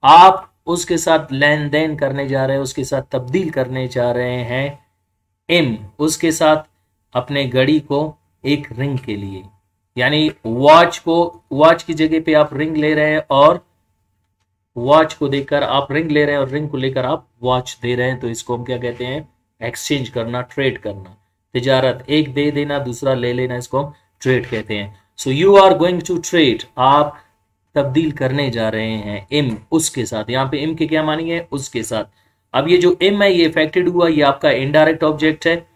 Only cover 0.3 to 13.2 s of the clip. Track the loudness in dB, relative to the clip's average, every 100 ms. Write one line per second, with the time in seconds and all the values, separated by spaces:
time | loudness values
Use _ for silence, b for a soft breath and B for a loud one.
0.3 | 6 -4 _ -6 -6 -2 -2 0 0 0
1.3 | -2 0 0 0 -2 -2 -2 -4 -4 -4
2.3 | -2 0 -2 -4 -6 -4 -4 -4 -8 -4
3.3 | -4 -2 -4 -4 -4 -6 -2 -2 -2 -4
4.3 | -4 -4 -4 -6 -8 _ _ _ _ _
5.3 | _ _ 0 2 -2 -10 _ -4 -2 -2
6.3 | 2 2 2 -2 _ _ _ _ -8 -4
7.3 | -4 -2 0 2 0 0 -4 -4 -8 _
8.3 | _ -4 -4 -4 -6 -4 -4 -6 -8 -8
9.3 | -12 -16 _ _ _ _ -2 0 2 0
10.3 | -4 -6 2 6 8 6 0 -2 0 0
11.3 | -4 _ 2 4 4 -2 -2 0 0 2
12.3 | 2 2 -2 -4 -2 0 0 0 0